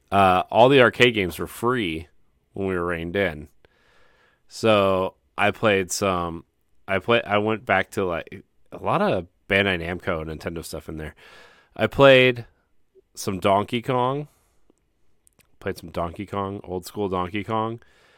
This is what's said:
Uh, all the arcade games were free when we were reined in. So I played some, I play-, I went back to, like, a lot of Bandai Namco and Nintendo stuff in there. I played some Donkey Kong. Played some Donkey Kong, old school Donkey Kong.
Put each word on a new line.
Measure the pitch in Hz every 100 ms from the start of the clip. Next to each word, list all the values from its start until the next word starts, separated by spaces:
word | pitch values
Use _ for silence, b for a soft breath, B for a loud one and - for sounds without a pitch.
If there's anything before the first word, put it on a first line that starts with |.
| -
Uh, | 98 95 90 -
all | 107 127
the | 139
arcade | 113 - 123
games | 110 90 -
were | 82
free | - 117 127 87 80 80 _ _ _ _
when | 101 95
we | 90
were | 87
reined | 85 85 98
in. | 92 76 76 _ _ b b b b b b b b
So | - 113 104 98 92 95 - _ -
I | 104
played | - 110 98 90
some, | - 98 90 85 85 - _ _ _ -
I | 95
play-, | - 117
I | - 104
went | 107 107 -
back | 95 -
to, | 110 92
like, | 82 - 101 - _ -
a | -
lot | 92 151
of | 202 104 87 _ -
Bandai | 98 101 87
Namco | 82 87 - 82
and | 78 78
Nintendo | 92 82
stuff | - 78 -
in | 78
there. | 78 - B B B B B -
I | 110
played | - 139 127 127 120 - _ _ _ _ _ _
some | - - 92
Donkey | 101 98 104 120
Kong. | 117 127 127 143 147 _ _ _ _ _ _ _ _ _ _ _ _ -
Played | 98 90
some | 85
Donkey | 87 85 87 98
Kong, | 101 98 101 92
old | 90 -
school | 104 98
Donkey | 92 90 101 98
Kong. | 110 110 117 b b b